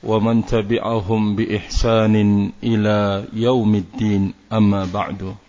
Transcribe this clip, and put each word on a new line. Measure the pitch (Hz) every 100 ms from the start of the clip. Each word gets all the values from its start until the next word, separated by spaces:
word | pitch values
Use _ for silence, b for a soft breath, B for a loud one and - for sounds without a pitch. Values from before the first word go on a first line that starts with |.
ومن | 110 110 110 117 107
تبعهم | 117 101 117 104 113 95 113 104 104
بإحسان | 110 104 - - 120 113 110 107 104 101 101 -
إلى | 117 110 107 104 101 98 113
يوم | 110 120 127 107 104
الدين. | 90 - 110 101 95 - _
أما | 110 104 98 95
بعد. | 98 - 98 95 104